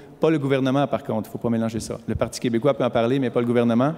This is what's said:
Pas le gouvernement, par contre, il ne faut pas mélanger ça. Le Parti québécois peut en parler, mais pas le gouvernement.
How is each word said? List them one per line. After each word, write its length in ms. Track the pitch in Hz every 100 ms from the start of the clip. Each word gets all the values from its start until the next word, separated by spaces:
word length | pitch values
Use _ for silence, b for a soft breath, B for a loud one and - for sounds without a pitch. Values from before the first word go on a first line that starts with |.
| B -
Pas 100 | 156
le 100 | 156
gouvernement, 480 | 135 135 131 135 139
par 160 | 104
contre, 240 | - 110 104
il 20 |
ne 20 |
faut 40 | -
pas 120 | 117
mélanger 320 | 113 113 110
ça. 180 | - 110 -
Le 80 | 110
Parti 240 | 117 -
québécois 340 | 131 117 139
peut 120 | 135 123
en 40 |
parler, 300 | 120 117 139
mais 100 | 123
pas 120 | 123
le 40 | 120
gouvernement. 480 | 120 120 113 139